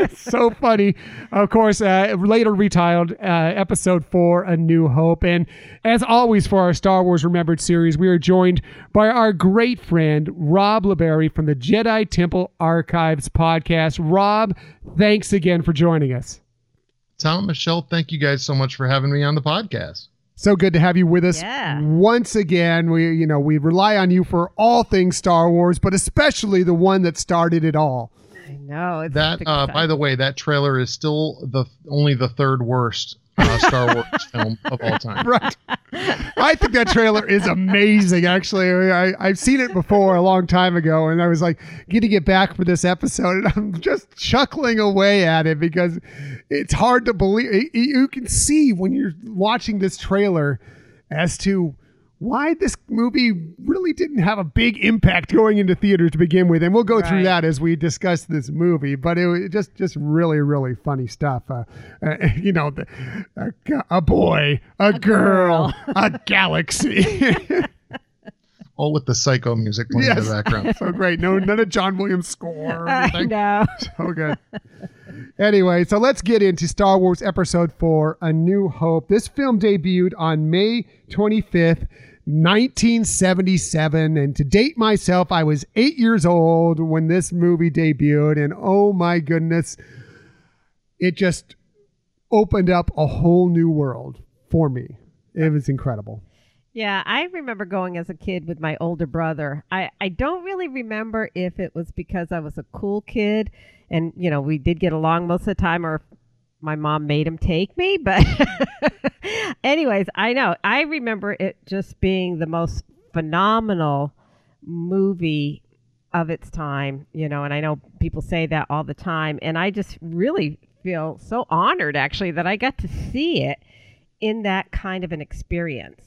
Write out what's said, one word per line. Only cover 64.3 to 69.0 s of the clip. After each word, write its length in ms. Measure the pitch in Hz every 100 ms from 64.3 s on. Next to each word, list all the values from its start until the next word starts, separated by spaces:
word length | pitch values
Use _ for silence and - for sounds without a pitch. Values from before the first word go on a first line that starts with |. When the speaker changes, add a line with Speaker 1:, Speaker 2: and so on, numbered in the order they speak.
| 156 147 139 - -
Speaker 1:
a 100 | 208
Speaker 3:
A 100 | 165
Speaker 1:
girl, 760 | 202 196 196 190 180 165 143
Speaker 3:
girl. 20 | - - 196
Speaker 1:
a 240 | 202 160 -
galaxy. 800 | 196 180 160 165 - 262 202 440 392 240 - -
<laughs> 160 | 359 294 _ - 247 _ _ - - _ _ - -
Speaker 2:
All 160 | 147
with 100 | 151